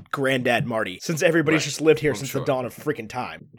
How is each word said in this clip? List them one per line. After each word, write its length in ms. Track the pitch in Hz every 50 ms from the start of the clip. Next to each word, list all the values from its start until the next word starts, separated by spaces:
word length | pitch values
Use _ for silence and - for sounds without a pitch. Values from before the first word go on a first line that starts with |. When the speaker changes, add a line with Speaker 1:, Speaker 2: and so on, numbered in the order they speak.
| - -
Speaker 1:
granddad 540 | - 143 135 131 135 131 123 127 120 113 -
Marty, 340 | 120 117 110 107 92 90 -
since 200 | - - 170 143 170
everybody's 360 | 170 160 170 151 151 156 151
Speaker 2:
Right. 40 | -
Speaker 1:
just 140 | 147 - -
lived 180 | 160 160 151 151
here 100 | 147 147
Speaker 2:
I'm 60 | 120
Speaker 1:
since 140 | 101 - -
Speaker 2:
sure. 100 | - -
Speaker 1:
the 40 | -
dawn 200 | 147 135 127 123
of 100 | 110 -
freaking 320 | - - 156 143 - 120
time. 400 | 107 - 123 117 85 80 85 - - -